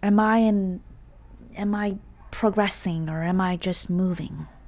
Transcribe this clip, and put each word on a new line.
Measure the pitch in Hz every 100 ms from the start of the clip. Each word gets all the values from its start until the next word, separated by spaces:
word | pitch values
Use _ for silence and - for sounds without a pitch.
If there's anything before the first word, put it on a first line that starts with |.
Am | 202 208
I | 214 226
in, | 220 208 190 180 - - - - - - - -
am | 208 208
I | 208 196 - - -
progressing, | - 220 208 202 - 190 165 160
or | 160
am | 165 185
I | 185 180
just | 185 180 -
moving? | 180 185 170 156 151 151 -